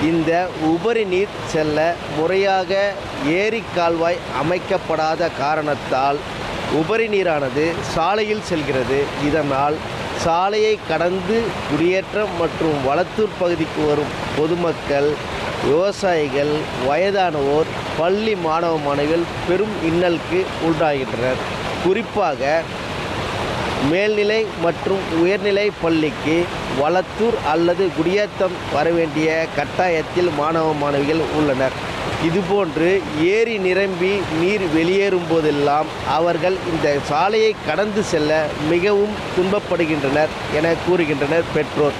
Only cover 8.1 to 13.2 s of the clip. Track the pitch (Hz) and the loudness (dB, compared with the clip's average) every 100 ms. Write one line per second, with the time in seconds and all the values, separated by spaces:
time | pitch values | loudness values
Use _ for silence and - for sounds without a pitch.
8.1 | 208 214 214 185 170 139 135 120 135 143 | 0 0 -2 -2 -4 0 -2 0 0 0
9.1 | - 147 156 143 135 143 151 - - - | -2 0 0 0 0 0 -2 -6 -8 -6
10.1 | - 170 165 190 214 220 214 - 160 170 | -4 0 2 2 2 2 0 -2 0 0
11.1 | 190 180 226 226 - - 147 170 185 - | 0 0 0 0 -4 -2 2 2 2 0
12.1 | 202 208 175 165 - 165 147 131 147 180 | -2 -2 -2 -2 0 0 0 0 0 0
13.1 | - | 0